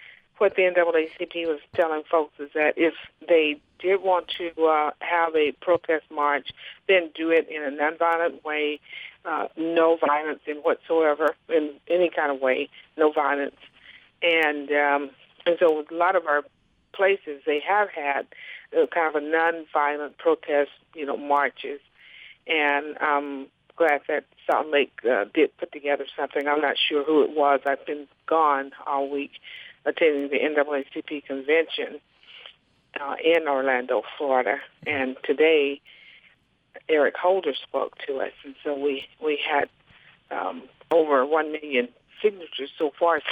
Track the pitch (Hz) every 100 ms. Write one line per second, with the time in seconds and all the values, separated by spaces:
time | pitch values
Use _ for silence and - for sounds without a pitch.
0 | - - _ _ 196 196 185 180 170 165
1 | 160 - 175 170 165 147 - - 165 156
2 | - 165 151 - 143 156 151 - 160 151
3 | - _ - 170 151 147 _ _ 180 190
4 | 185 175 165 - 170 160 160 156 147 -
5 | - 170 165 160 147 - - 170 - 156
6 | - 156 147 143 - - - - - 190
7 | 160 160 165 165 147 156 147 147 147 165
8 | 170 165 170 - 156 151 147 151 - -
9 | - - 175 156 - - 165 165 165 165
10 | 151 147 156 147 - 147 143 147 - 165
11 | 156 147 151 - - 165 151 143 - 175
12 | 170 165 147 135 131 127 143 - - -
13 | 151 151 139 143 139 - - _ - -
14 | _ _ 170 165 151 147 143 147 147 143
15 | 139 - _ _ 175 165 170 156 147 165
16 | 175 190 160 147 143 _ _ _ _ -
17 | 196 196 156 139 156 147 151 208 202 165
18 | 143 135 - - - - - 165 165 175
19 | 156 147 147 165 165 165 156 156 147 147
20 | 147 - 165 156 - 147 139 - _ 165
21 | 143 - 143 143 139 - 135 143 - _
22 | - - - - - 160 147 143 151 147
23 | 151 143 143 139 139 _ _ - 165 147
24 | - 147 - _ - 147 151 143 127 -
25 | 113 113 104 160 143 - 175 147 143 139
26 | 135 - 143 151 143 147 143 - - 147
27 | 143 151 - 151 143 139 139 135 - 147
28 | 139 _ - 160 156 139 139 - - 139
29 | 139 143 139 - - - - - 147 -
30 | 165 143 139 127 143 147 143 143 135 160
31 | - 147 - 139 135 160 160 - 110 143
32 | - _ _ - - - _ _ _ -
33 | 143 - 160 165 156 135 135 127 127 117
34 | - - 143 131 123 143 - _ 151 143
35 | 131 131 - 135 156 160 139 143 - -
36 | - - _ _ _ _ _ - - 151
37 | 135 - 180 190 165 127 - 135 - -
38 | - 135 - - 143 135 151 143 143 135
39 | - _ 156 147 - 147 - _ _ _
40 | - _ _ - - 254 - _ - 165
41 | 156 135 143 156 151 151 151 127 123 -
42 | _ - 214 202 160 - 139 - 151 -
43 | 170 156 -